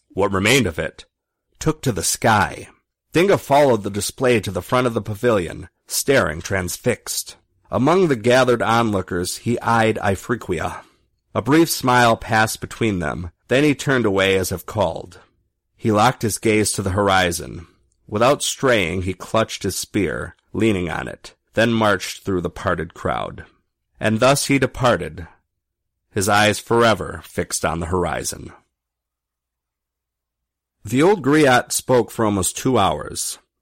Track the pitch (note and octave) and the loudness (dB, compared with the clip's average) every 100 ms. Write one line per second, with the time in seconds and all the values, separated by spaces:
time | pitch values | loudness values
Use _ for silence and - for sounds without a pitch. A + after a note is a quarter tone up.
0 | _ - G2+ F#2+ G2+ C#3 G2 E2 D#2 - | _ -2 0 2 4 4 2 -2 -8 -8
1 | - _ _ _ _ - D#3 D3+ C3+ F#2 | -20 _ _ _ _ -6 -4 -2 -4 -2
2 | - - A#2 G#2+ D#2 C2 - _ _ _ | -4 0 2 2 0 -4 -16 _ _ _
3 | _ D3+ G3 D#3 - C#3 C#3+ A2+ G2+ G2+ | _ 0 4 2 4 4 6 2 0 -6
4 | - - C3 A#2 G2 F#2 - B2+ B2+ A2+ | -6 -2 2 2 0 -6 -2 0 0 -2
5 | G2+ G2+ B2 G#2+ D#2+ E2 F2 _ - - | -6 -2 2 2 -2 -10 -16 _ -8 -6
6 | - C3+ F2 D#2 - G2 F2+ - B2+ G#2+ | 2 2 2 -4 -4 -4 -4 -4 -4 -4
7 | - - - - _ _ - G#2 C3 F3+ | -6 -10 -10 -16 _ _ -6 0 2 4
8 | F3 B2 A2 B2 B2+ A#2 G2+ A#2 A2+ G2+ | 2 2 2 4 4 2 2 0 0 -2
9 | F#2 F2+ F2+ - A2+ A#2+ A2+ A#2 A2 A2 | -4 -4 -6 -6 -4 -2 0 2 2 0
10 | G2+ G2 - A#2+ - E2 E2+ - - _ | -2 -4 -4 -6 -4 -6 -6 -10 -18 _
11 | _ _ _ A2+ A2 D#3 E3 - C3 B2+ | _ _ _ -6 2 4 4 0 2 4
12 | A#2+ A2+ - A2 A2+ - - - A2+ F#2 | 4 2 0 0 0 -2 -10 -4 -2 -2
13 | D2+ B1 F2 _ - B2+ D3+ C#3 D3+ B2+ | -4 -6 -10 _ -2 2 2 0 0 0
14 | G#2+ G2 F#2+ F#2+ F#2 F#2 - A2 F2+ E2 | 2 2 2 2 0 -6 -6 -2 -2 -4
15 | F2 - _ _ _ _ _ _ A2+ G#2 | -14 -20 _ _ _ _ _ _ 0 4
16 | A#2 - A2+ - A2+ G#2+ G#2 - G2 F#2+ | 2 2 -4 -2 0 2 0 -2 -4 0
17 | G2+ F#2+ F2+ E2 C2+ A1+ E2 _ _ _ | 2 4 2 -2 -8 -14 -18 _ _ _
18 | - G#2 A#2+ D3 - - C3+ A#2 E2 F#2 | -8 0 2 2 -2 -2 0 2 0 -2
19 | F#2 F2+ - A2+ A2 - G2+ - - G#2+ | -6 -8 -4 -2 -2 -4 -6 -6 -4 -2
20 | E2 A#1+ - - _ F2+ A2+ F#2+ F2 D#2+ | -2 -4 -10 -16 _ 0 0 0 -2 -6
21 | C2 - - _ _ - A#2 A2+ A2 F#2+ | -8 -12 -20 _ _ 0 2 2 2 0
22 | - - - F#2 E2+ - G2 E2+ D#2+ - | -4 -10 -4 -4 -4 -6 -4 -4 -6 -8
23 | - B1 G1+ - - _ _ _ _ - | -6 -4 -6 -12 -20 _ _ _ _ -6
24 | A2 A2 B2+ C#3 - C#3 B2 - B2+ F#2 | -2 2 2 2 0 0 -2 0 0 0
25 | D#2+ D#2 D#2+ _ _ _ _ _ _ _ | -2 -12 -18 _ _ _ _ _ _ _
26 | _ G#2+ G2 G#2 G#2+ G2+ - A#2 A#2 G2 | _ -4 2 4 4 2 0 4 4 2
27 | D#2 F2 - - F2 - E2+ E2 E2 F2+ | -4 -10 -10 -6 -6 -4 -4 -4 -2 -2
28 | E2+ B1 - - - - _ _ _ _ | -2 -4 -8 -10 -16 -20 _ _ _ _
29 | _ _ _ _ _ _ _ _ _ _ | _ _ _ _ _ _ _ _ _ _
30 | _ _ _ _ _ _ _ _ G2 B2+ | _ _ _ _ _ _ _ _ -4 2
31 | E3+ G#3 C3 D3+ C#3+ B2 - - - B2+ | 4 2 2 4 6 4 2 -6 2 2
32 | G#2+ - G#2+ G2+ F2+ - C3 A#2+ F#2 D2+ | 2 -2 0 0 -2 -4 0 2 2 -2
33 | - - - - _ _ | -8 -10 -10 -10 _ _